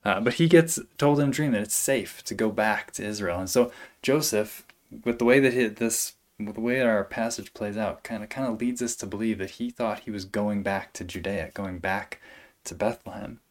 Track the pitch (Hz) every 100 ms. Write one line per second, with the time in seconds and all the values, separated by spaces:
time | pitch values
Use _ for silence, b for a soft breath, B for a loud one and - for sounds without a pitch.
0 | 104 95 117 - 165 170 165 - - -
1 | 147 147 143 135 151 107 107 - - 135
2 | 95 - - 101 110 104 107 104 - -
3 | 104 104 95 87 92 123 120 B B B
4 | - 143 143 104 107 - - _ _ -
5 | 120 120 120 135 135 123 113 104 117 -
6 | - - _ _ 104 107 117 127 120 107
7 | 98 - 113 - 101 - 104 104 104 -
8 | - 110 107 135 131 110 120 123 120 -
9 | 98 101 113 98 95 - 120 - 113 107
10 | - 104 95 104 104 101 98 98 - -
11 | 87 92 85 98 78 - 98 90 95 98
12 | - - B B B B - 85 104 113
13 | - 104 101 117 _